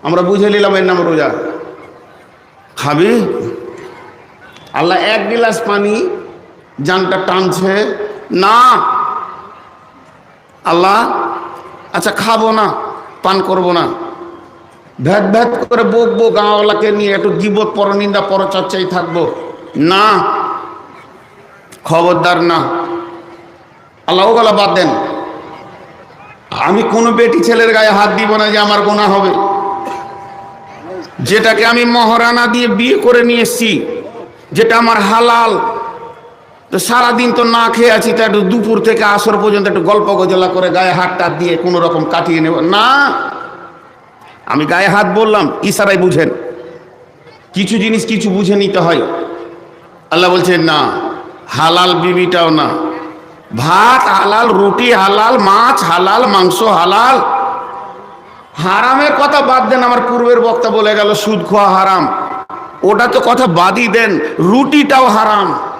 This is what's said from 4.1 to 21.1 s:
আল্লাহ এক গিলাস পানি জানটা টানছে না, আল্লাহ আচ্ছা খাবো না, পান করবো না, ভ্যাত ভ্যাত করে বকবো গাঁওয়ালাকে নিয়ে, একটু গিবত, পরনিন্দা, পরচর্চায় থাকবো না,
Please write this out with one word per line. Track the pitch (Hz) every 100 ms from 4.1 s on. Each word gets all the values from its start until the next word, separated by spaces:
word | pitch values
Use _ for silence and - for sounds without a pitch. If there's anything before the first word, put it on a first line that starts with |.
| - - - - - -
আল্লাহ | 139 165 185
এক | 185 220 202
গিলাস | 233 226 214 202
পানি | 202 202 214 359 - - - - - - -
জানটা | 143 185 185 190 190
টানছে | 185 185 180 185 196 214 190 - - -
না, | 180 196 226 - - - - - - - - - - - - - - - - - - _ _ -
আল্লাহ | 170 190 208 233 - - - - - - - -
আচ্ছা | 180 208
খাবো | - 196 226 220
না, | 220 202 - - - - -
পান | 180 190
করবো | 190 190 180
না, | 175 143 - - - - - - - - - - -
ভ্যাত | 131 202
ভ্যাত | 190 214 233 233 -
করে | 240
বকবো | 208 226 233 202 226
গাঁওয়ালাকে | 208 208 208 208 208 214
নিয়ে, | 208 208
একটু | 196 208
গিবত, | 170 208 202 214 202
পরনিন্দা, | 202 202 202 202
পরচর্চায় | - 190 190 190 185 190 180
থাকবো | 185 170 170 147 - - - - -
না, | 156 190 214 196 - - - - - - - - -